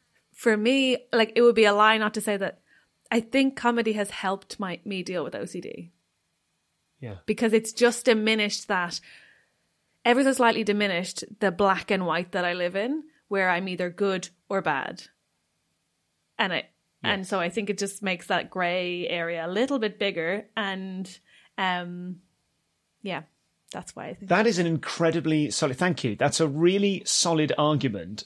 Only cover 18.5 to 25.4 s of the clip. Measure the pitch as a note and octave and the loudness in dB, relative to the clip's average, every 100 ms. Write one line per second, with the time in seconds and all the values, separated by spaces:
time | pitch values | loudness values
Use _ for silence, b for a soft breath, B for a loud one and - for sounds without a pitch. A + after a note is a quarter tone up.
18.5 | F#3 F3 F#3 F3+ F3 - E3+ E3+ E3+ E3+ | -4 -2 -2 -4 -4 -4 -4 -4 -6 -4
19.5 | G3 C4+ C#4 G#3+ - G3+ E3+ D#3+ G3 - | -2 0 0 -2 -2 -4 -2 -4 -4 -6
20.5 | A3 G3 F#3+ F#3+ F#3 F#3 - b b b | -6 -6 -6 -8 -8 -10 -14 b b b
21.5 | - F#3 F3+ F3 F3 F3+ F3 _ _ _ | -4 -2 -2 -4 -10 -10 -12 _ _ _
22.5 | _ _ _ _ _ G3 D#3 D#3 _ _ | _ _ _ _ _ -8 -8 -10 _ _
23.5 | _ _ - - - - - G3 F3+ A3+ | _ _ -14 -12 -14 -12 -12 0 2 4
24.5 | F3+ E3+ D#3+ - - E3 E3 D#3 D#3 | 2 0 0 -4 0 2 2 0 0